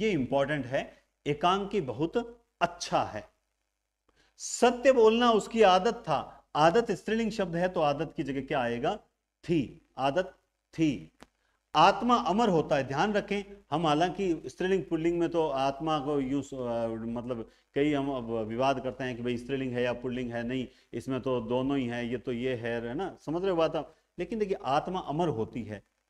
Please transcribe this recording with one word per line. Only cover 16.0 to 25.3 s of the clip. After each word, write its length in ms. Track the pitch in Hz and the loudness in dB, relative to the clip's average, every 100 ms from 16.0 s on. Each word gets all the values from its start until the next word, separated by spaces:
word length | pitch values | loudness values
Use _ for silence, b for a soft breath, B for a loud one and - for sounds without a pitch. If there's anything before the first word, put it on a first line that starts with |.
| 139 143 | 0 0
यूज, 340 | 131 139 135 | 0 -2 -4
अ, 320 | 135 120 117 117 | -6 -4 -2 -2
मतलब, 600 | 113 113 117 120 117 110 b b | -4 -6 -6 -6 -6 -8 b b
कई 180 | 139 147 | 0 2
हम 180 | 143 139 | 2 -2
अब 200 | 131 117 | -4 -4
विवाद 520 | 117 110 113 131 131 | -4 -2 0 0 0
करते 220 | 127 - | -4 -6
हैं 120 | 127 120 | -6 -4
कि 60 | |
भाई 160 | 120 120 | -4 -4
स्त्रीलिंग 340 | 120 139 131 | -4 -4 -4
है 100 | 120 | -2
या 100 | 123 | -2
पुल्लिंग 400 | 120 131 123 123 | -2 -4 -4 -4
है, 100 | 117 | -4
नहीं, 240 | 117 131 117 b b | -4 -4 -6 b b
इसमें 280 | 117 127 131 | -10 -6 -4
तो 200 | 131 127 | -2 -2
दोनों 380 | 113 123 135 139 | 0 -2 0 0
ही 80 | 120 | -2
है, 220 | 120 117 | -4 -4
ये 100 | 120 | -6
तो 140 | 135 | -4
ये 220 | 117 127 | -4 -2
है, 340 | 120 117 117 117 | -4 -4 -4 -4
है 60 | |
ना, 240 | 139 190 - - | -6 -6 -8 -6
समझ 160 | 165 | -2
रहे 80 | 190 | 0
हो 60 | 170 | 2
बात 200 | 160 160 | 2 0
आप? 180 | - b b - | -6 b b -10
लेकिन 200 | 180 220 | -6 -4
देखिए, 180 | 196 - | -2 -4
आत्मा 360 | 123 147 165 185 | 0 0 0 -6
अमर 280 | - 147 | -4 -2
होती 340 | 170 | 0